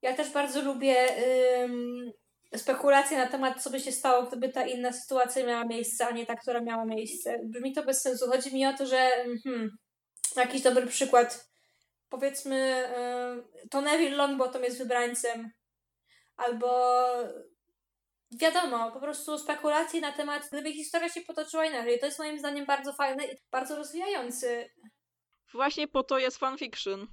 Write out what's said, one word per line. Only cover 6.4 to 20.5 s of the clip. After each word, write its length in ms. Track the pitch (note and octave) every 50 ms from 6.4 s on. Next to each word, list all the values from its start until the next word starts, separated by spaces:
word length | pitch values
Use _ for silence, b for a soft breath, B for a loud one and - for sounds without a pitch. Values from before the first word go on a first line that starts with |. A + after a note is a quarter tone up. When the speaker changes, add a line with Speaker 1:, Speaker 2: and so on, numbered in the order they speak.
| - - A#3+ A#3+
Speaker 1:
miała 240 | A#3 A#3 A#3 A3+ A3+
miejsce. 540 | A3 A3 A3 A3 A3 - - - A#3 A#3 A#3 A#3
Brzmi 300 | A3+ A3 B3 A#3+ C4+ C4
to 100 | D4+ D4
bez 180 | B3+ C4+ C4
sensu. 260 | - C#4 B3+ A3+ B3+ A#3+
Chodzi 260 | B3 C4 B3+ C#4 C4
mi 140 | C4+ C4+ C4+
o 100 | C4+ C4+
to, 80 | C#4
że, 120 | C4 B3+ C4
mhm, 800 | B3+ B3+ B3 A#3+ B3 A#3+ A#3+ A#3 - C4+ B3+ A#3 A3+ G#3+ G3+ - _ _ _ _ _ _ _ - - - -
jakiś 260 | C4 B3 B3 C#4 C4+
dobry 260 | C4+ C4 B3 B3+ B3+ B3
przykład. 640 | - - C4+ - - A#3+ A#3+ A#3+ - - - _ _ _ _ _ _ _ _ _ _ _ _ _
Powiedzmy, 800 | - B3 C4 C#4 C4+ - - C4+ C4+ C4 C4 C4 C4 B3+ B3+ B3 A#3+ B3
ym, 720 | B3 B3 B3 B3 B3 B3 B3 A#3+ A#3+ - _ - - -
to 120 | - C#4
Neville 340 | C#4 D4 D4+ D#4+ E4 C#4+ C#4
Longbottom 480 | C#4+ C#4+ C#4 C#4 C4 B3+ B3+ B3+ C4 B3+
jest 140 | B3 B3 B3
wybrańcem. 760 | C4 A3+ B3 A#3+ A#3+ A#3+ A#3+ A#3+ - A#3 A#3 A#3 A3+ A3 _ _ _ _ _ _ _ _ _ _ b b b b b b b -
Albo 600 | B3 B3 A#3+ A3+ A#3 B3 B3 B3 B3 B3 B3 B3 B3 B3 B3 B3 A#3+ - - - - - _ _ _ _ _ _ _ _ _ _ _ _ _ _ _ _
wiadomo, 600 | - A#3 D#4 D#4+ D#4+ F4 F4+ D4+ B3 A#3 A3+ A3+
po 80 | A3+ C4+
prostu 380 | C4 C#4+ D4+ D4 - - D4+ D4+
spekulacje 640 | - - D4 D4 - D4+ D4 D4+ E4 D#4+ - E4
na 100 | D4+ C#4+
temat, 360 | C#4 - D4 D4 D4 D4 D4 -